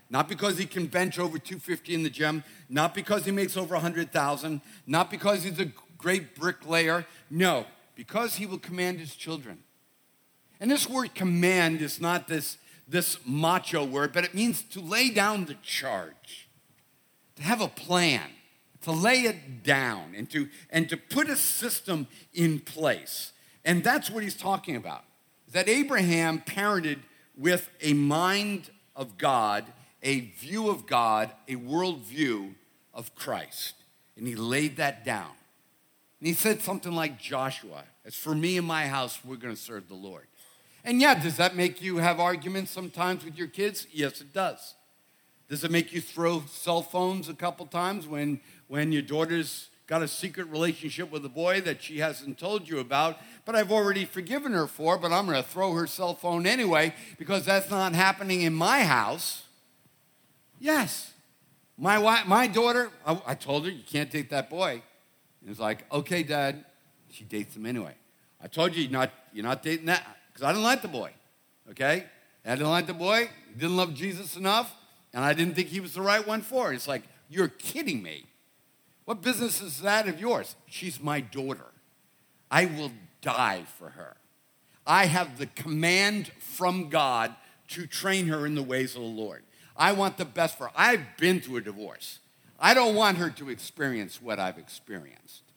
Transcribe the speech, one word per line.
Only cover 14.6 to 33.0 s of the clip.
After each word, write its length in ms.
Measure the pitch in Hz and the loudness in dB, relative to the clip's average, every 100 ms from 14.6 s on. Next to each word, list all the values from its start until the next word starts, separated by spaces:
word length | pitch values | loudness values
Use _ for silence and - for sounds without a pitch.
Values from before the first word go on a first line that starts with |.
to 160 | - 190 | -6 -12
lay 300 | 165 220 254 | -2 2 4
down 360 | 208 202 214 160 | 4 4 2 -2
the 100 | 143 | -8
charge, 920 | - - 135 98 80 - - - - _ _ _ _ _ _ _ _ - | -6 -6 -2 -4 -6 -14 -20 -20 -20 _ _ _ _ _ _ _ _ -6
to 80 | |
have 160 | 147 226 | -2 0
a 80 | 196 | 0
plan, 640 | - 170 180 170 120 71 - _ _ _ _ | -4 0 4 4 2 -2 -14 _ _ _ _
to 100 | 170 | -4
lay 300 | 160 208 254 | 2 4 4
it 400 | 240 180 139 123 | 2 -2 -10 -4
down, 520 | 123 139 127 101 78 98 | 2 2 2 -2 -8 -10
and 140 | 107 | -6
to, 180 | 156 143 - - | -4 -4 -8 -2
and 180 | 160 156 | 0 0
to 80 | 165 | -4
put 340 | - 269 302 | -4 -2 0
a 60 | 269 | 0
system 720 | - - 226 - - 165 131 - - | 0 0 -2 -4 -2 -4 -4 -12 -10
in 280 | 170 165 151 | 2 2 2
place. 720 | - 156 156 95 69 - - - _ _ 160 | -4 -2 0 0 -4 -10 -10 -14 _ _ 2
And 180 | 175 | 2
that's 260 | 185 277 - | 4 0 -2
what 140 | 220 | -6
he's 140 | 208 - | -6 -4
talking 400 | 185 190 - 123 | -2 -2 -2 -6
about, 260 | 90 71 - _ _ _ - | -8 -12 -16 _ _ _ -4
that 160 | 180 185 | 0 2
Abraham 720 | 247 285 247 175 165 165 160 | 2 2 2 4 4 2 -2
parented 600 | - - 208 196 156 139 - _ _ - | -4 -2 0 2 0 -4 -10 _ _ -2
with 320 | 151 175 - - | 2 2 -2 -4
a 100 | 151 | 2
mind 800 | 147 143 156 180 202 208 196 151 - _ - | 4 4 4 4 2 0 -4 -8 -20 _ -12
of 220 | 131 95 | -12 0
God, 480 | 147 127 107 104 107 - - _ | 2 4 4 0 -4 -14 -20 _
a 200 | 131 135 | -2 -2
view 480 | 117 - 135 208 214 | -4 -12 -8 -2 0
of 180 | 180 - | -2 0
God, 440 | 131 117 107 113 - - | 2 4 2 0 -6 -10
a 60 | 127 | -10
worldview 960 | 120 160 185 156 107 139 139 107 98 92 _ _ _ | -2 0 0 -4 -8 -2 0 0 -4 -14 _ _ _
of 200 | 120 | -16